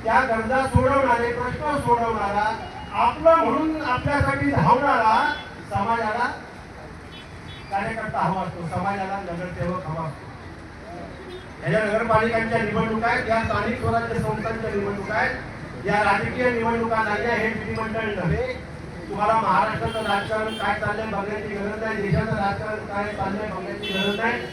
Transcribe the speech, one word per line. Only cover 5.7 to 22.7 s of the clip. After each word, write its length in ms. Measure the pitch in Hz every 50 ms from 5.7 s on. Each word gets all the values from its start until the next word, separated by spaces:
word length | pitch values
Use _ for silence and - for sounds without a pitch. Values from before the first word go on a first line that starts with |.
| 202 196 196 226 233 226 226 214 214 240 247 254 - - - - - - - - - - - - - - - - - - - - - - - - - - - -
कार्यकर्ता 480 | 202 196 214 226 226 226 220 - - -
हवा 220 | 170 170 185 185
असतो, 260 | 180 165 - 175 175 160 180
समाजाला 440 | 180 180 196 202 202 190 190 196 196 185
नगरसेवक 640 | 175 170 170 180 170 - 180 175 175 180 - - 147
हवा 180 | 156 160 165
असतो. 220 | 160 139 - - - - - - - - - - - - - - - - - - - - - - - - - - - - - -
या 60 | -
ज्या 140 | - 214 214
नगरपालिकांच्या 800 | 208 202 220 240 226 220 214 220 226 233 226 226 226 233 226
निवडणुका 460 | 220 208 214 220 220 220 220 220 - -
आहेत, 220 | 185 180 - 220
या 140 | 220 226 226
स्थानिक 360 | - 214 202 208 226 226 -
स्वराज्य 380 | 233 233 226 226 233 233 233 233
संस्थांच्या 520 | 214 214 214 214 214 226 220 220 226 214
निवडणुका 420 | 202 202 196 196 202 202 196 196 214
आहेत, 720 | 220 254 262 - - - - - - - - - - - 196
या 160 | 208 208 214
राजकीय 460 | 214 226 - 226 220 - 247 247 240
निवडणुका 520 | 240 233 226 233 233 233 226 226 233 220 208
नाही, 240 | 208 208 208 233 240
हे 200 | 233 214 220 226
विधिमंडळ 680 | 226 220 - 233 226 226 226 220 220 226 220 214 202
नव्हे. 520 | 190 180 170 160 - 247 - - - - - - - - - - - - -
तुम्हाला 240 | 403 - 208 208 220
महाराष्ट्राचं 680 | 226 208 - - - 226 214 208 - 226 233 226 220 208 208
राजकारण 460 | 202 202 202 - 220 214 214 220 220
काय 180 | - 196 208 208 214
चाललंय 260 | 214 208 214 214 220 220
बघण्याची 440 | 196 196 196 208 208 - - - 208
गरज 280 | 196 196 202 208 220 220
नाही, 180 | 220 233 202
देशाचं 340 | 202 202 - - 214 220 - 214
राजकारण 480 | 196 196 196 196 220 220